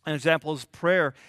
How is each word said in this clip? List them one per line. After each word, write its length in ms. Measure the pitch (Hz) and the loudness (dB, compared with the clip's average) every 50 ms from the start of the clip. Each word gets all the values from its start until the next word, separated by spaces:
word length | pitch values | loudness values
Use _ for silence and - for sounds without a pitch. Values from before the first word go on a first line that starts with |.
| - | -8
An 100 | 160 151 | -6 -6
example 380 | 147 - 165 160 160 - 151 156 | -2 2 2 2 2 0 -4 -8
is 120 | 135 - | -8 -10
prayer. 500 | - - - - 170 185 185 165 139 131 - - | -14 -10 -4 0 2 2 2 2 0 -2 -8 -18